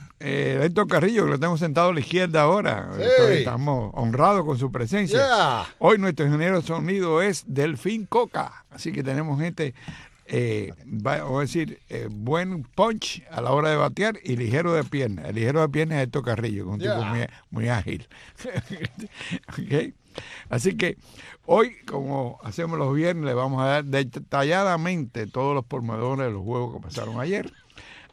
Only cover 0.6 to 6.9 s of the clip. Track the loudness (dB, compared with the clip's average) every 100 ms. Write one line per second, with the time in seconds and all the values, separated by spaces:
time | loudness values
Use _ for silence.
0.6 | 2 2 2 4 4 4 2 2 2 0
1.6 | 2 4 4 2 0 0 2 4 6 4
2.6 | 2 -2 -4 -2 4 6 6 6 2 0
3.6 | 0 0 -2 -2 0 4 4 4 2 0
4.6 | -2 -2 -2 0 2 2 4 4 4 2
5.6 | -2 2 4 6 4 2 2 2 2 0
6.6 | 0 -4 -2